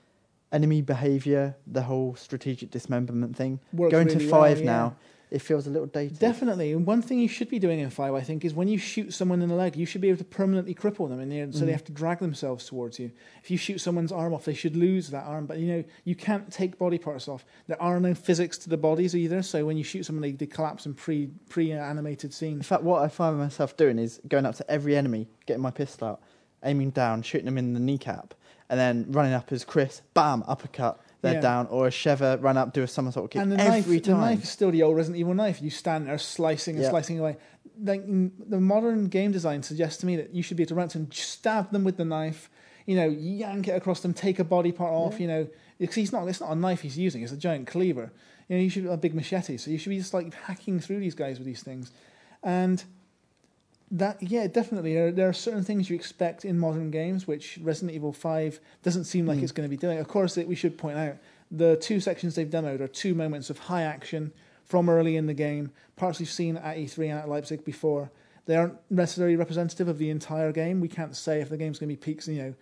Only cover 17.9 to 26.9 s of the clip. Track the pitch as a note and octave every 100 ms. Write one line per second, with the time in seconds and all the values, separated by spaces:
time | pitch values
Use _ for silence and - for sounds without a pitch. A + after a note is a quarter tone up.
17.9 | F3+ F3+ F3 - E3+ F3 - - D#3+ D#3
18.9 | D#3+ F3+ F3 E3 F#3 F#3 D#3+ D3+ D#3 D3
19.9 | F#3+ E3 D#3 D3 C3+ D3 - D#3 C#3+ D3
20.9 | C3+ - D3+ C#3+ C#3+ _ - D#3+ D#3 C#3+
21.9 | D3+ D3+ C#3 C#3+ - D#3+ D3 - F#3+ E3
22.9 | F3 D3+ - E3+ D3+ C#3+ - C#3+ - D3
23.9 | A#2 A#2 - C3+ C#3+ C3+ A2+ - D3 C#3+
24.9 | C#3+ C#3 A2 A2 _ - B2 C3 B2 C#3
25.9 | - A2+ - _ _ _ _ - C#3+ C3+